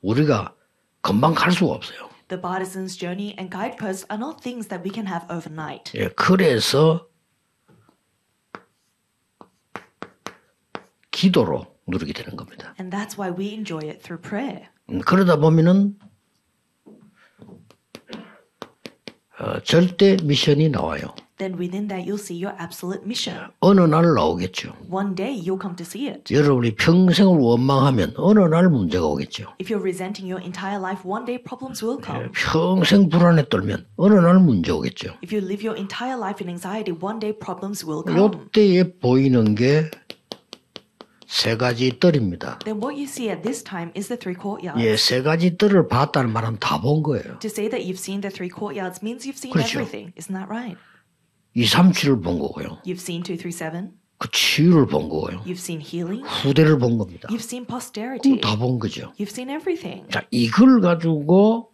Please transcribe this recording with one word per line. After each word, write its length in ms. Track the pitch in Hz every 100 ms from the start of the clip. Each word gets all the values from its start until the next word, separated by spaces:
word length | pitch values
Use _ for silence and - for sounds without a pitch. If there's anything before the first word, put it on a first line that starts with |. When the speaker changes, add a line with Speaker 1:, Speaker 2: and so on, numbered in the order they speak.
Speaker 1:
우리가 520 | 95 113 151 117 95 _ _ _ _ _
금방 320 | - 101 151
갈 180 | 165 -
수가 200 | 180 160
없어요. 340 | - - - - _ _
Speaker 2:
The 140 | 185
bartisan's 560 | 180 185 190 190 185 185
journey 360 | 175 185 208 -
and 100 | 185
guideposts 560 | 190 233 - 214 190 -
are 80 | 214
not 220 | 262 320
things 260 | 247 247 208
that 140 | 185
we 60 | 180
can 140 | 202 202
have 180 | 170 -
overnight. 680 | 170 160 156 151 135 - -
Speaker 1:
예, 120 | 104 -
그래서 920 | - 190 165 120 - 135 156 165 - _ _ _ _ _ _ _ _ _ _ _ _ _ _ - _ _ _ _ _ _ _ _ - _ _ - _ _ - _ - - _ _ _ - _ _ _
기도로 540 | - 190 175 101 71 - _ -
누리게 260 | 90 71
되는 240 | - - -
겁니다. 380 | - - - -
Speaker 2:
And 160 | 185
that's 220 | 196 214 -
why 120 | 190
we 140 | 175 196
enjoy 260 | 214 208 160 151
it 140 | 151
through 180 | - 170
prayer. 480 | - 208 269 - - _ -
Speaker 1:
음, 100 | -
그러다 360 | - 185 185 156
보면은, 580 | 160 160 165 190 202 202 _ _ _ _ _ _ _ _ _ - _ _ _ _ - - _ _ _ - _ - - _ _ _ - _ - _ - - _ -
어, 180 | - -
절대 520 | - 160 180 - 196 190
미션이 460 | 156 143 - 143 160
나와요. 460 | 135 80 73 - - _ _
Speaker 2:
Then 160 | 190 180
within 300 | 180 190 208
that, 160 | 190
you'll 140 | 180 202
see 140 | 202 170
your 80 | 190 -
absolute 440 | 170 - 180 196 196
mission. 420 | 247 - - - _
Speaker 1:
어느 200 | 175 196
날 320 | 170 156 170
나오겠죠. 640 | 131 78 90 - - - - -
Speaker 2:
One 240 | 185 202
day, 180 | 180 208 269
you'll 200 | 170 190
come 160 | 190 175
to 80 | 170
see 220 | 202 277
it. 240 | - -
Speaker 1:
여러분이 400 | 131 147 131 120
평생을 640 | 107 - 170 185 160 196 175
원망하면 760 | 117 117 131 135 139 127 87 -
어느 240 | 165 214
날 280 | 175 160 185
문제가 380 | 139 90 90 80
오겠죠. 480 | 71 67 - - -
Speaker 2:
If 120 | 190
you're 80 | 214
resenting 460 | 185 180 185 208 190
your 120 | 185
entire 340 | 180 175 190 202
life, 300 | 185 196 180
one 160 | 208
day 140 | 240 247
problems 400 | - 247 262 240
will 180 | 220 277
Speaker 1:
예, 20 |
Speaker 2:
come. 240 | - 131 117
Speaker 1:
평생 760 | - - 160 175 190 170 196 180
불안에 400 | 170 175 165 139
떨면 380 | 101 101 - - -
어느 180 | 190
날 260 | 208 170 185
문제 320 | 180 104 78
오겠죠. 420 | 82 - - - -
Speaker 2:
If 100 | 175
you 60 | 214
live 220 | 190 202
your 140 | 220 214
entire 400 | 196 - 247 254
life 260 | 196 202
in 60 | 175
anxiety, 420 | 175 185 214 214
one 260 | 165 185 226
day 120 | 214
problems 540 | 214 - 185 196 202 160
will 160 | 151
come. 140 | 180 165
Speaker 1:
요때에 800 | 208 175 - 214 208 180 175 -
보이는 540 | 123 127 135 123 107
게 340 | 107 123 147 156 - _ - _ - _ - _ - _ _ - _ _
세 280 | - - 113
가지 420 | 123 117 127 120
뜰입니다. 580 | 180 147 104 87 65 -
Speaker 2:
Then 160 | 214 214
what 160 | 247 294
you 80 |
see 240 | 285 - 226
at 140 | 170
this 200 | 190 277
time 300 | - 185 170
is 140 | 180 202
the 80 | 240
three 160 | 185
courtyards. 460 | 180 202 208 175 120
Speaker 1:
예, 140 | 117 107
세 240 | - 127
가지 360 | 135 165 180 170
뜰을 280 | 208 196 156
봤다는 460 | 120 143 147 123
말은 240 | 110 110 110
다 220 | - -
본 220 | 139 156
거예요. 360 | 151 127 - -
Speaker 2:
To 80 | 220
say 160 | 214 214
that 160 | 233
you've 160 | 185 185
seen 220 | - 196
the 100 | 196
three 160 | 190 180
courtyards 560 | - 208 - 185 180
means 240 | 214 247 262
you've 80 | 269
seen 160 | 262
Speaker 1:
그렇죠. 260 | 247 226 -
Speaker 2:
everything. 300 | - 104 104 -
Isn't 160 | -
that 160 | 190 196
right? 320 | 220 247 - _ _ _ _ _ _ _
Speaker 1:
이삼칠을 720 | 117 113 - 180 - 143 127
본 160 | 87 85
거고요. 420 | 71 - - - -
Speaker 2:
You've 100 | 180
seen 180 | - 170
two 140 | 175 165
three 160 | 175
seven. 400 | 165 160 170 220 _ _ _
Speaker 1:
그 140 | -
치유를 540 | - - - 165 170 131
본 240 | 76 76
거고요. 320 | 78 76 -
Speaker 2:
You've 160 | 107 -
seen 220 | - 165
healing. 400 | 147 170 170 208 -
Speaker 1:
후대를 520 | - 139 139 156 151
본 180 | 120 117
겁니다. 320 | 95 87 -
Speaker 2:
You've 160 | 220
seen 220 | - 247 240
posterity. 580 | 240 - - 233 262
Speaker 1:
그럼 160 | 277 262
다 160 | - 107
본 220 | 123 123
거죠. 340 | 110 - - _
Speaker 2:
You've 80 | 202
seen 220 | - 254
everything. 580 | 294 381 330 - - -
Speaker 1:
자, 120 | 190 -
이걸 500 | 240 - - 262 247
가지고 880 | 180 170 165 156 147 185 208 226 -